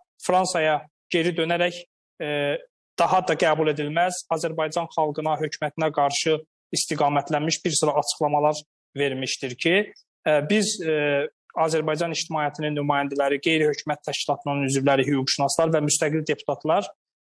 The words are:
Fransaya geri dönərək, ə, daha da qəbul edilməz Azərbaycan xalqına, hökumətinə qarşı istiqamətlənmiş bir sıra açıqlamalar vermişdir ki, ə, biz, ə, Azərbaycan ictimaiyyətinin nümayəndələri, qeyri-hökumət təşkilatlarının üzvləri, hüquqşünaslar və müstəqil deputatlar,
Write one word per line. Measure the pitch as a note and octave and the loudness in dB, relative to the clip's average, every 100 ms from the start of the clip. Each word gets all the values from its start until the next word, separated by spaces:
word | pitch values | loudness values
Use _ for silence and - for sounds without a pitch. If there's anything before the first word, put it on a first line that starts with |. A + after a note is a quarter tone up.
| - _ | -10 _
Fransaya | - F3+ F3+ F3 D#3 D3 D3 _ - | 0 2 2 0 0 0 -4 _ -4
geri | F3 E3 | 0 0
dönərək, | E3+ E3 F3 F3 F3 - _ _ - | 0 0 0 0 -4 -14 _ _ -10
ə, | D3+ D3 C#3+ C#3+ - _ _ - | -4 -2 0 -2 -6 _ _ 0
daha | E3+ F#3 | 4 4
da | F3+ D#3+ | 2 2
qəbul | E3 D#3 D#3 | 4 4 2
edilməz | C#3+ D3 D#3+ F3+ F3+ - | 0 -2 0 0 0 -4
Azərbaycan | D#3+ D#3+ D#3+ D#3 E3+ D#3+ | -2 -2 -4 -2 -2 -2
xalqına, | - D#3 D3 D#3 D3 | 0 -2 0 -2 -2
hökumətinə | D3+ - D3+ - D#3+ | -4 -6 -6 -2 -2
qarşı | D3 C#3+ - E3 D#3 - _ _ | 2 2 2 0 0 -4 _ _
istiqamətlənmiş | E3 - D3 C#3+ C#3+ C3+ D3+ D#3 - | -6 -4 0 2 2 0 -2 0 -2
bir | F3 | -2
sıra | D3+ D3+ | 0 0
açıqlamalar | C#3+ - - D3+ D3 D3+ D3+ - _ _ C3+ | 0 0 0 0 2 2 0 -8 _ _ -4
vermişdir | C#3+ C3 C3 - C3+ | -2 -2 -4 -6 -6
ki, | B2 E3 F#3 G#3 - _ _ - | -2 0 2 0 -8 _ _ 2
ə, | D3+ | 2
biz, | D3 G#3+ G#3+ - | 4 2 2 -2
ə, | D#3+ D#3 D3 C#3 D3+ - _ | -2 0 2 0 -2 -8 _
Azərbaycan | - D#3+ D#3+ D#3 D#3 E3+ | -2 0 0 0 -2 -2
ictimaiyyətinin | D#3 - D#3+ D3 D3 D3+ D3 | -4 -4 -2 -2 -2 -4 -2
nümayəndələri, | C#3+ C#3+ C#3+ C#3 C#3 C#3+ | 0 0 0 0 0 0
qeyri-hökumət | E3+ D#3+ D3+ C#3 - D3+ - | 0 2 2 0 -6 -8 -6
təşkilatlarının | C#3 - C#3 D3 C#3+ C3+ | -6 -4 -4 -2 -2 0
üzvləri, | C#3 C3+ C3+ C3 | 2 2 2 2
hüquqşünaslar | C#3 C3+ - C#3 - E3 | 0 0 0 0 2 2
və | D#3+ | 2
müstəqil | D3 - D#3 D#3 D3+ | 0 0 0 -2 -2
deputatlar, | D3+ - C#3 D3+ F3 G3+ - _ _ _ | -4 -4 -4 0 0 -2 -10 _ _ _